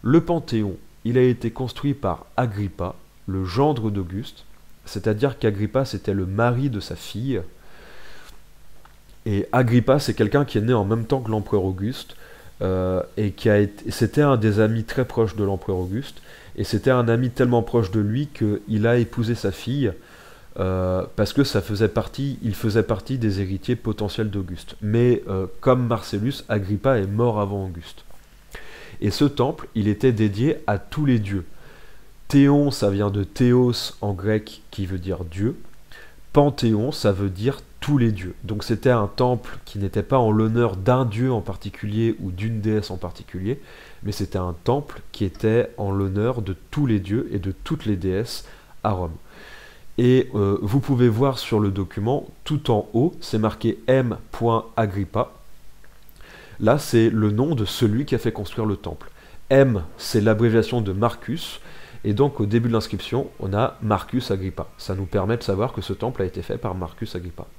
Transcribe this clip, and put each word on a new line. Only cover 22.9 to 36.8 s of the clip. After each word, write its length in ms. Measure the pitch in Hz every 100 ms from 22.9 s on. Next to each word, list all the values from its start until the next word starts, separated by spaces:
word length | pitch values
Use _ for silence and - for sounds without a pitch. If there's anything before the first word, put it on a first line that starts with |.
| 104 - 131
des 220 | 110 95
héritiers 340 | 95 95 -
potentiels 560 | 120 113 107 104 - 107
d'Auguste. 460 | 101 92 85 - -
Mais, 420 | 104 113 123 120 -
euh, 200 | 95 95 -
comme 260 | 135 127 120
Marcellus, 580 | 113 - 101 113 - -
Agrippa 500 | 107 95 101 135 123
est 100 | 98
mort 320 | 104 120 104
avant 240 | 98 101
Auguste. 400 | 95 82 - - - - - - - - - - - -
Et 100 | 101
ce 140 | -
temple, 440 | 143 - 127 165 -
il 140 | 113 107
était 240 | 104 131
dédié 460 | 107 107 98 135 - -
à 100 | 101
tous 280 | - 151 143
les 120 | 120
dieux. 260 | 98 98 85 - - - - - - - -
Théon, 420 | 143 139 143 143
ça 200 | - 104
vient 200 | 98 101
de 140 | 101
théos 480 | 95 - 123 123 123 117 - -
en 120 | 104
grec, 500 | 92 101 107 107 - -
qui 160 | - 92
veut 120 | 92
dire 260 | 90 87
Dieu. 320 | 85 87 110 170 - - - - - - -
Panthéon, 600 | 147 143 - 120 104